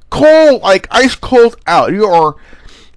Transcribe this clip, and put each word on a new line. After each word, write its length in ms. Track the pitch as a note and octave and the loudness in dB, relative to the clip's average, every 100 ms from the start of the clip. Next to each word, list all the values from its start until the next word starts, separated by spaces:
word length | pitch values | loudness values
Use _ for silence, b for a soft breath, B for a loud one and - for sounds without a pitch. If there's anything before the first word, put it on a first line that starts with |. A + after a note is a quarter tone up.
| - | -14
cold, 500 | - D4+ D#4+ D#4 B3+ | 0 2 4 2 0
like, 260 | - F#3+ - | 0 -2 -2
ice 240 | A#3 B3+ | -2 -2
cold 420 | - - B3 A#3 - - | -4 -2 0 0 -2 -4
out. 240 | E3 A#2 | -2 -2
You 140 | F#3+ | -2
are 320 | G#3+ E3+ D3+ D3 b b b b b | -2 0 -2 -4 b b b b b